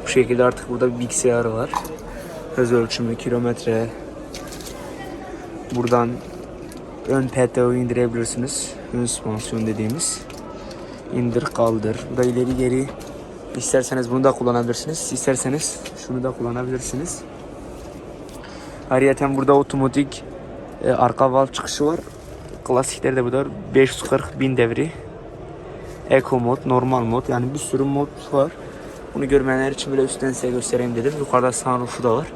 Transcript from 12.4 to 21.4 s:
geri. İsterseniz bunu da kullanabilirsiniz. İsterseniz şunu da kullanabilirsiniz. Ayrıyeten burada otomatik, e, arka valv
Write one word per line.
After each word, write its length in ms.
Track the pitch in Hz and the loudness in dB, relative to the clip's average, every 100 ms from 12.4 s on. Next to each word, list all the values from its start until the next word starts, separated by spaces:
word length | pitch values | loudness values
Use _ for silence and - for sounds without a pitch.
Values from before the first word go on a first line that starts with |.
| 123 127 | 0 2
geri. 320 | 127 127 139 - - - - - - - | 2 2 0 -6 -12 -14 -14 -14 -10 -6
İsterseniz 560 | - 135 127 131 120 | 2 2 2 -2 0
bunu 120 | 127 | 4
da 80 | 135 | 4
kullanabilirsiniz. 840 | 127 123 120 120 120 - 160 - | 4 2 2 2 -2 -4 -6 -4
İsterseniz 680 | 135 - 127 131 143 - - - - - | -2 0 0 0 -2 -2 -6 -12 -12 -6
şunu 160 | 127 | -4
da 80 | 131 | -2
kullanabilirsiniz. 880 | 123 117 120 127 127 - 127 175 - - - - - - - - - - - - - - - - - - | -2 -4 -2 -2 -4 -4 -6 -6 -8 -12 -14 -14 -14 -14 -14 -14 -14 -14 -14 -14 -14 -14 -14 -14 -14 0
Ayrıyeten 480 | 131 135 135 143 135 | 6 6 6 2 2
burada 160 | 135 | 8
otomatik, 680 | 139 139 139 131 135 139 - - - - - - - | 8 6 2 2 4 0 -2 -12 -14 -14 -14 -14 -4
e, 80 | - | 2
arka 420 | 123 123 123 135 | 4 4 6 4
valv 140 | 127 | 6